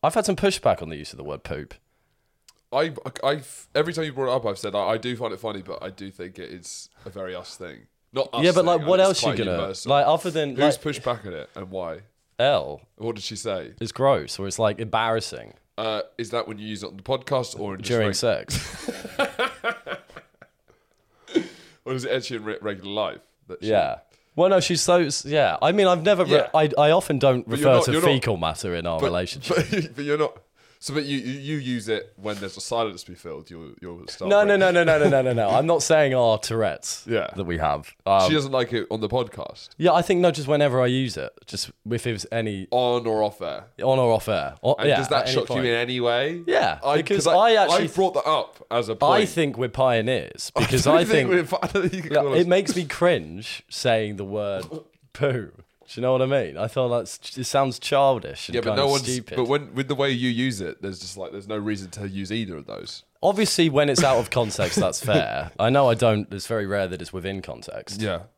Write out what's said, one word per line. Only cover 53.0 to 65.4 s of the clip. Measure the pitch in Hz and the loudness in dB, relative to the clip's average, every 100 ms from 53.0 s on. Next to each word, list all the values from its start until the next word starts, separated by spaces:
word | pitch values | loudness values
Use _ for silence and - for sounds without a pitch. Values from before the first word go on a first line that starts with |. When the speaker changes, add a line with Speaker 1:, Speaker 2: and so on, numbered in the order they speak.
| 175 151 78 85 110 - _ | 2 2 -2 -12 -12 -14 _
Speaker 1:
saying | - 127 113 107 101 | -4 0 2 0 -6
the | |
word | 98 104 101 98 87 156 - _ _ | -6 -4 -4 -4 -6 -14 -16 _ _
poo. | - 143 123 95 - - _ _ | -4 -2 -2 -6 -16 -20 _ _
Do | - | -4
you | |
know | 123 | 0
what | 131 | 2
I | 131 | 2
mean? | 139 95 71 | 2 0 -4
I | 110 | -4
thought | 135 123 | -2 0
that's, | 120 95 - - - | 0 -4 -12 -14 -10
it | 127 | -2
sounds | 139 135 120 | 0 0 -2
childish | - 139 139 127 - - - | -2 2 4 2 -4 -12 -6
and | |
Speaker 2:
Yeah, | 120 | -4
but | - | 0
Speaker 1:
kind | 131 | 2
Speaker 2:
no | 139 | 2
Speaker 1:
of | |
Speaker 2:
one's, | 139 123 | 2 0
Speaker 1:
stupid. | 127 113 - | -4 -4 -2
Speaker 2:
but | 120 | 0
when, | 143 143 | 0 -2
with | 120 135 | -6 -4
the | 139 | 0
way | 139 | 0
you | 127 127 | 0 0
use | 117 131 107 | 0 -2 -2
it, | 87 - | -8 -8
there's | 98 90 | -10 -10
just, | 90 98 | -12 -12
like, | 90 | -10
there's | 98 98 | -12 -8
no | 107 | -4
reason | 104 104 95 | -4 -4 -8
to | 87 101 | -10 -8
use | 95 95 | -8 -6
either | 110 104 80 | -4 -6 -8
of | 69 | -12
those. | 50 - - _ _ | -12 -12 -16 _ _
Speaker 1:
Obviously, | 175 202 220 - 165 | 0 2 0 4 4
when | 139 147 | 4 4
it's | 135 | 4
out | 147 127 | 4 4
of | 110 | 2
context, | - 113 - 92 95 | 0 0 0 0 2
Speaker 2:
<laughs> | |
Speaker 1:
that's | 95 - | 0 0
fair. | 117 98 65 57 | 0 2 2 -4